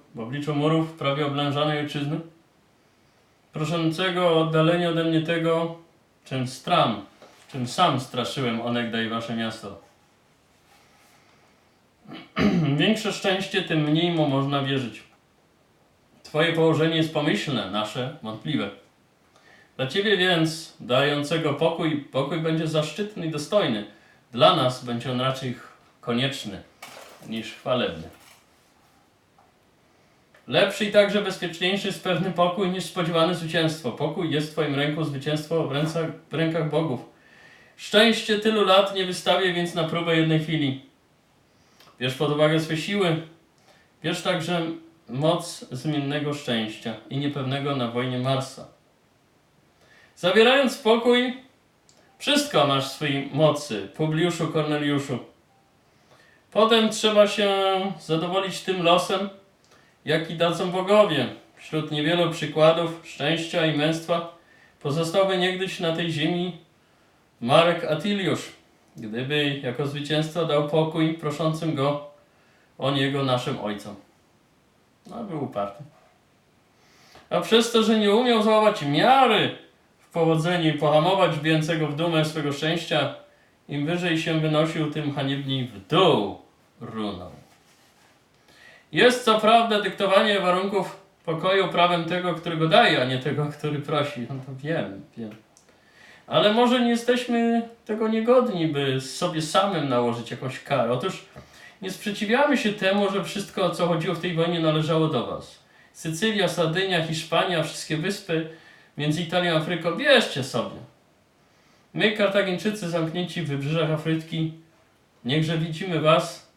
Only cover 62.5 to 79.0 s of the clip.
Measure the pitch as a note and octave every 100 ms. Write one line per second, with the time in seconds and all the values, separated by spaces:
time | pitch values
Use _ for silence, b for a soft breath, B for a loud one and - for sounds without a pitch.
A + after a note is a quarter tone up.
62.5 | D#3 D#3 E3 E3 - - - D3 E3 -
63.5 | F3 D#3+ D3 D#3 D#3+ - E3+ - b b
64.5 | b b b D3 D#3 D#3+ G3 F#3+ F#3 F3+
65.5 | F#3 F#3 - E3 E3 E3+ D3+ D#3+ F3 F3+
66.5 | E3 _ _ b b b b b _ A#2
67.5 | D#3 E3+ E3+ D#3+ D3+ G3+ G#3 E3+ C3 -
68.5 | - _ _ _ - A2 A2+ C3+ D3 C#3+
69.5 | C#3 B2+ A#2+ C#3 C#3+ C#3+ D#3 D#3 F3 D3+
70.5 | D3 D3 D#3+ D#3+ E3 D#3+ - D3+ D3 D#3+
71.5 | D#3 D#3+ C3+ C#3+ C#3+ - b b b b
72.5 | b b - C3 C#3+ C3+ C#3 C3+ B2 C#3+
73.5 | - G#2 G#2 G#2+ G2 _ _ _ _ _
74.5 | _ _ _ _ _ - A3+ G#3 D#3 B2+
75.5 | G3+ - - D3 _ _ _ _ _ _
76.5 | _ _ b b b b b b F3+ -
77.5 | A3+ A#3 A#3 G#3+ A3 G3+ G#3+ B3+ A3+ G#3+
78.5 | G#3+ G3 - C#3+ D3+